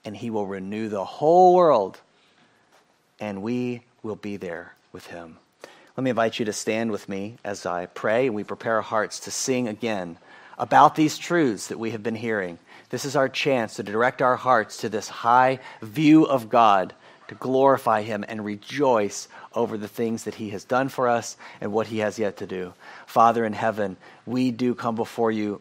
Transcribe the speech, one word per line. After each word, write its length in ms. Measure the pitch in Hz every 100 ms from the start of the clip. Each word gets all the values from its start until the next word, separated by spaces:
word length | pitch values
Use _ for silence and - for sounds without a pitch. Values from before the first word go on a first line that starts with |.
| -
and 100 | 101
he 140 | 117
will 160 | 110 98
renew 420 | 98 95 104 110
the 160 | 101
whole 500 | 92 - 147 175 185
world, 460 | 180 170 127 95 - _ _ _ _ _ _ _ _ _ _ _ -
and 220 | 107 98
we 400 | 104 123 123 120 _ _
will 140 | 113 101
be 220 | 104 101
there 360 | 92 82 87 - _
with 160 | 90 -
him. 280 | 87 85 80 _ _ - - _ -
Let 80 |
me 60 | 131
invite 280 | 113 113 -
you 80 | 110
to 60 |
stand 380 | 101 - 110 117
with 180 | 104 -
me 280 | 98 101 120
as 220 | - 101 92
I 200 | 87 87
pray 400 | - 113 113 135
and 80 |
we 80 | 104
prepare 340 | 98 98 117 113
our 60 |
hearts 380 | 101 113 95 -
to 100 | -
sing 380 | - - 127 123
again 500 | 104 117 104 87 85 _ - - -
about 380 | 123 135 147 156
these 220 | 156 -
truths 500 | - 170 143 98 -
that 100 | -
we 120 | 113
have 120 | 110
been 120 | 110
hearing. 440 | 113 117 107 90 85 _ - -
This 140 | 123
is 120 | 143 139
our 120 | 135
chance 480 | 131 151 131 110 -
to 60 |
direct 400 | 101 107 123 -
our 140 | 131 123
hearts 420 | 127 123 107 -
to 100 | 120
this 200 | 104 -
high 500 | - 117 120 127 131 - -
view 420 | 113 107 156 156
of 240 | 151 135 110
God, 460 | 120 113 98 92 - - - -
to 60 | 107
glorify 680 | 127 131 135 131 - 110
him 200 | 107 107 104
and 160 | 110
rejoice 840 | 104 104 - 131 139 117 101 - - - -
over 240 | - 113 110
the 100 | 101
things 360 | - 117 113
that 100 | -
he 160 | - 110
has 140 | 98
done 260 | - 127 135
for 180 | - 127
us 300 | 117 110 - - -
and 100 | 104
what 140 | 104 107
he 140 | 110
has 180 | 107 95
yet 180 | 104 95
to 100 | 92
do. 280 | 92 90 90 - - -
Father 400 | - 113 117 113
in 80 |
heaven, 420 | 101 113 104 101 92 - - -
we 240 | 123 131
do 240 | 117 123
come 200 | 120 123
before 360 | 113 113 - 117
you 280 | 110 104 101